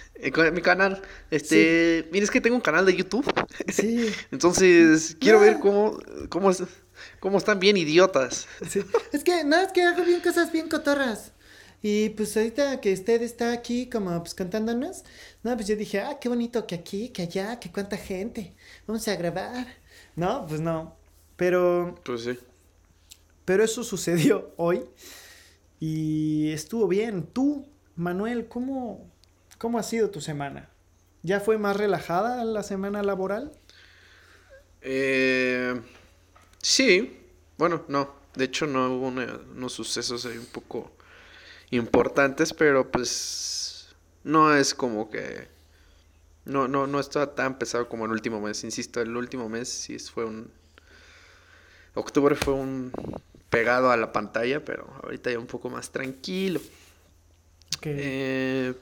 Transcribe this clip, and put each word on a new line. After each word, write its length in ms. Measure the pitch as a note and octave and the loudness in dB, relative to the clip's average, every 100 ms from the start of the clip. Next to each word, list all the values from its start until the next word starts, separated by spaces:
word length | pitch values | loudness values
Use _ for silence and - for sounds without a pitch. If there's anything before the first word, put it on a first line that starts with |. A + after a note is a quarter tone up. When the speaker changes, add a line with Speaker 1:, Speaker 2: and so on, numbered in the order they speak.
| - | -20
Speaker 1:
Eh, 160 | - C3+ | -6 -2
con 220 | D3 E3 | 4 4
mi 80 | E3+ | 4
canal, 400 | E3 F3+ G3 F#3+ - - - | 2 4 2 0 -10 -16 -4
este, 720 | D3+ D3+ D#3+ D#3+ E3 E3 E3 | -4 4 6 6 6 4 2
Speaker 2:
Sí. 60 | - | 0
Speaker 1:
mira, 120 | F#3 | 0
es 60 | G#3 | 2
que 100 | B3+ | 2
tengo 120 | A#3 B3 | 2 2
un 40 | |
canal 220 | D#3+ D#3 | 2 4
de 100 | F#3+ F3 | 4 4
YouTube. 280 | F3+ A3 D4 - - - - | 0 -2 -2 -2 -4 -6 -6
Speaker 2:
Sí. 420 | - G#3+ A#3 A3+ F#3+ | -2 0 2 0 -2
Speaker 1:
<laughs> 100 | - | -8
Entonces, 840 | C3+ E3 F3+ F#3+ E3+ E3 D#3 D#3 - | 2 2 6 8 10 10 8 2 2
quiero 200 | A#3 A3 | 8 10
Speaker 2:
Ah. 40 | |
Speaker 1:
ver 160 | G#3 D#4 | 10 8
cómo, 400 | G3 G3+ G#3+ - - C#2+ - | 2 4 2 -2 -12 -12 -6
cómo 220 | E3 G3 | 2 2
es, 120 | F#3 F#3 - _ - - - | 2 -2 -12 _ -20 -20 -8
cómo 180 | F#3+ G3 | -2 0
están 220 | - G3+ | 2 4
bien 160 | F#3+ G3+ | 4 4
idiotas. 680 | D3+ D#3+ F#3 D3+ B2 - - - E3+ | 6 6 6 4 0 -4 -10 -12 -6
Speaker 2:
Sí. 140 | G3+ - A4+ - | -4 0 -2 -2
Es 120 | D4 | -2
que, 180 | F4+ F4 | 0 2
no, 120 | C#4+ D#4+ | 4 2
es 140 | F#4+ | 4
que 100 | F#4 | 2
hago 200 | F4 F4 | 2 4
bien 160 | F4 F4 | 2 2
cosas 320 | F4 E4+ E4 | 2 2 0
bien 160 | D#4+ D#4+ | 0 -2
cotorras. 640 | D#4+ D4 C#4+ C4 G#3 - _ - - - - | -2 0 2 0 -2 -10 _ -20 -20 -20 -6
Y, 300 | G#3 G#3 G#3+ | -2 2 0
pues, 260 | G#3+ G#3 A3 | -2 -2 0
ahorita 420 | A3+ A3+ C#4+ C4 | 0 0 -2 0
que 100 | G#3+ | 0
usted 300 | F#3 F#3+ A3+ | 0 0 0
está 300 | A#3 A#3+ A#3 | 0 -4 -4
aquí 360 | A#3+ A#3+ A#3+ B3 | -4 -4 -4 -4
como, 300 | A#3 F#3 E3+ | -4 -2 -4
pues, 140 | E3+ | -6
contándonos, 720 | - F3+ G#3+ A3 A#3+ D#4+ F#4+ - - - - | -8 -6 -4 -2 -2 -4 -10 -18 -20 -20 -8
no, 100 | A3+ | -4
pues, 120 | A#3+ G3+ | -4 -2
yo 100 | G#3 | -4
dije, 240 | G#3 G3 | -2 -4
"Ah, 180 | B3 C#4+ | -4 -6
qué 80 | A#3+ | -4
bonito 380 | A#3+ A#3 A#3 G#3+ | -2 -2 -4 -6
que 80 | |
aquí, 340 | F3 - G3 A#3+ | -10 -8 -8 -8
que 140 | - | -8
allá, 360 | E3+ F#3+ G3+ A#3+ | -6 -6 -6 -8
que 120 | E3+ | -10
cuánta 240 | - G3+ F#3 | -8 -6 -8
gente. 580 | - F#3+ G#3+ A3+ F3+ - - - - | -8 -8 -8 -10 -14 -16 -20 -18 -8
Vamos 220 | A3 A3 | -6 -4
a 80 | F3+ | -2
grabar". 500 | E3+ E3 G#3+ B3 A#3+ - _ - - | -2 -4 -8 -10 -10 -14 _ -20 -14
No, 300 | - F3 C4+ F3 | -4 -2 -2 -4
pues 140 | D3+ | -6
no. 340 | E3 D#3+ E3 - _ _ _ - | -4 -4 -8 -18 _ _ _ -2
Pero 580 | F3+ F3+ F3+ F3 F3 F3 | 2 4 4 2 -2 -8
Speaker 1:
Pues 180 | - A#2+ | -8 -6
sí. 140 | A#2 B2 - _ _ _ _ _ _ - _ _ - | -4 -8 -10 _ _ _ _ _ _ -20 _ _ 0
Speaker 2:
pero 180 | G3 | 2
eso 180 | A3 B3 | 2 0
sucedió 680 | A#3 F#3+ - E3+ C4+ A3 - - | -6 -4 0 4 4 4 -2 -2
hoy 260 | E3+ F#3+ - - - - - - - _ _ - | 0 0 -4 -18 -20 -20 -20 -20 -20 _ _ -10
y 720 | D#3+ D#3 D#3 D#3 D#3 D3+ D3+ | -6 -2 -2 0 0 0 -2
estuvo 380 | D#3 - A3+ G3 | -4 -6 -2 2
bien. 400 | F#3+ A#3 F#3+ D#3 | 0 0 -4 -6
Tú, 360 | A#3+ C#4 C#4+ - _ _ | 0 0 0 -8 _ _
Manuel, 540 | - F3 F3+ A3 A#3+ A3+ | -6 -4 -2 -2 -4 -6
¿cómo, 600 | A#3+ B3+ C4+ A#3+ G3 F3+ _ _ _ _ - | -8 -6 -6 -8 -12 -18 _ _ _ _ -8
cómo 200 | A#3 A#3 | -4 -4
ha 60 | |
sido 260 | - A3+ G#3 | -2 0 0
tu 100 | D#3+ | -2
semana? 500 | C#3+ D3 C#3+ C#3 - _ _ _ _ _ | -8 -6 -8 -10 -18 _ _ _ _ _
¿Ya 160 | E3 G3 | -2 0
fue 200 | G3+ A3 | 2 2
más 180 | G3+ G3 | 2 0
relajada 680 | G#3 E3+ - E3+ A3+ B3 | 0 0 0 0 0 -2
la 200 | A3+ G#3+ | -4 -4
semana 400 | G3 G3 G3+ G#3 | -4 -6 -4 -2
laboral? 480 | G3+ F#3+ F#3+ G#3 C#4+ - _ - - - - - - - _ - _ _ | -2 -2 -2 -4 -8 -16 _ -20 -20 -20 -20 -20 -20 -20 _ -20 _ _
Speaker 1:
Eh, 1000 | C3 C3+ C3+ C3 C3 B2+ B2+ B2+ B2+ B2 - - - _ _ _ _ _ | -6 -2 0 2 2 2 0 0 -2 -6 -10 -20 -20 _ _ _ _ _
sí. 560 | - - C4 F#3 C4 - - _ _ - | 0 2 6 4 2 -10 -20 _ _ -2
Bueno, 280 | E3+ E3 - | 0 0 -2
no. 280 | C#3 C#3 - _ | -4 -4 -8 _
De 100 | - | -4
hecho, 220 | C3 - D#3 | -4 -2 -2
no 260 | C3 B2+ B2+ | 0 0 -2
hubo 120 | C3 | -4
una, 320 | B2+ A#2 A#2 B2+ | -6 -8 -10 -14
unos 200 | B2 B2+ | -10 -10
sucesos 520 | - A2+ - A#2+ A#2+ A#2+ | -8 -6 -6 -4 -6 -8
ahí 120 | A#2 | -12
un 80 | A#2+ | -12
poco 460 | A#2 - A#2 - _ - - - - - - - | -14 -10 -12 -12 _ -20 -20 -20 -20 -20 -20 -4
importantes, 840 | B2 A#2 B2+ B2+ - C#3 C3 D#3+ | -4 2 2 2 2 2 2 -2
pero, 360 | - D#3 C3+ C3 | 2 4 4 2
pues, 1000 | B2+ A#2+ - - - - - - - - _ _ _ | -2 -2 -6 -8 -8 -8 -8 -10 -12 -20 _ _ _
no 300 | C#3 D#3 D#3 | 0 4 6
es 200 | D3 C3+ | 6 4
como 360 | - B2+ G#2+ A2 | 0 -4 -4 -6
que, 380 | A2+ - - - _ _ _ _ _ _ _ _ _ | -8 -10 -12 -16 _ _ _ _ _ _ _ _ _
no, 240 | - C#3 B2+ | -6 -2 0
no, 180 | C#3 C#3 | 0 0
no 140 | C#3+ | -2
estaba 340 | C3+ D3+ C#3+ | -2 -2 -2
tan 240 | - C3 B2+ | -2 -4 -2
pesado 300 | A#2 A#2+ A#2+ | -4 -4 -4
como 160 | A2+ A2 | -6 -4
el 60 | |
último 280 | A2 A2+ A2 | -4 -4 -4
mes. 220 | G#2 G#2+ | -6 -8
Insisto, 360 | A2+ A2+ A#2+ A#2+ | -8 -10 -8 -6
el 160 | A2+ A#2+ | -6 -6
último 320 | B2 C3 A2 | -8 -8 -8
mes 200 | A2+ B2 | -8 -8
sí 260 | - - | -10 -10
es, 160 | A#2+ - | -12 -12
fue 140 | - | -8
un, 260 | A2+ A2 A#2 - _ - _ - - - - - _ - _ - _ | -8 -8 -16 -20 _ -20 _ -20 -20 -20 -20 -20 _ -20 _ -20 _
octubre 420 | - - - C#3+ C#3+ | -10 -2 2 4 2
fue 180 | - | 0
un 380 | C3+ C3+ C3+ B2+ - - - - - - | -2 -4 -6 -8 -10 -10 -12 -16 -20 -2
pegado 400 | A#2+ A2+ B2 B2+ | 0 2 4 4
a 60 | A#2+ | 4
la 160 | G#2+ | 2
pantalla, 520 | G#2 G#2+ A2 A#2+ D3 | -4 -4 -2 -2 -2
pero 240 | - - - C3+ | -6 -12 -12 -16
ahorita 280 | - B2+ B2 | -12 -8 -6
ya 60 | A#2+ | -6
un 80 | B2 | -8
poco 220 | A#2+ B2+ | -10 -10
más 220 | B2 - | -10 -10
tranquilo. 720 | - C3 C3 - F#3 F#3+ D#3+ - - - _ _ _ _ _ _ _ - - | -8 -8 -10 -8 -4 -2 -4 -6 -20 -20 _ _ _ _ _ _ _ -12 -10
Speaker 2:
Ok. 40 | D#3 | -6
Speaker 1:
Eh, 880 | C#3+ C#3 C3 C3 C3 C3 C3 B2+ B2+ | -6 -4 -4 -2 -2 0 -2 -2 -6